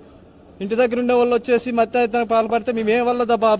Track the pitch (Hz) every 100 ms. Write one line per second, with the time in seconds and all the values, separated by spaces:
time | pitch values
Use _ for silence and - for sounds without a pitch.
0 | - - - - - - 190 226 247 240
1 | 247 247 240 240 247 233 254 233 226 247
2 | 240 240 220 226 226 233 233 226 214 233
3 | 240 247 233 226 220